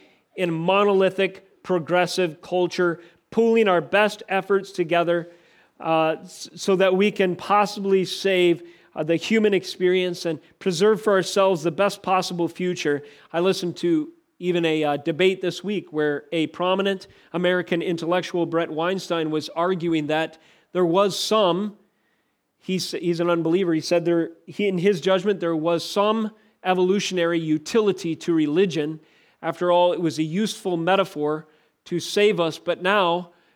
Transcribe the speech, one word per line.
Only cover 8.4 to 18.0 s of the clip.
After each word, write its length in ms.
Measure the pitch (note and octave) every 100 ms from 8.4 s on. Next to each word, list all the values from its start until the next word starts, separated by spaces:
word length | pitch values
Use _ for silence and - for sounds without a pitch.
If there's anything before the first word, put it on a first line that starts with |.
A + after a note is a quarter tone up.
| F3 E3 - - _ D#3+
uh, 80 |
the 140 | D#3 E3
human 360 | - A3 G#3+
experience 720 | F#3+ - - F3+ F#3 F3+ F3 E3+
and 140 | D#3 - _
preserve 420 | F#3+ D#3+ G#3 G#3+
for 100 | G#3+
ourselves 500 | F#3+ F3+ G3 F#3+ F3
the 100 | E3+
best 300 | D3+ G3+ -
possible 460 | G3 F#3 F3+ F3 E3
future. 560 | - F3+ F3+ D3+ C#3+ - - -
I 80 | E3
listened 340 | F#3 F#3 F3 -
to 360 | F3 D#3+ D#3 - _ -
even 240 | F3+ F3 E3
a, 180 | D#3
uh, 140 | D3+ C#3+
debate 440 | E3 D#3 F#3+ F#3+
this 220 | F3+ E3
week 280 | F#3+ G3+ -
where 340 | D3+ D3+ C#3+ -
a 140 | E3+ D3+
prominent 600 | - F3+ F#3+ G3 F#3+ - _ _
American 480 | E3+ F3+ F3+ F3 E3+
intellectual, 640 | E3+ E3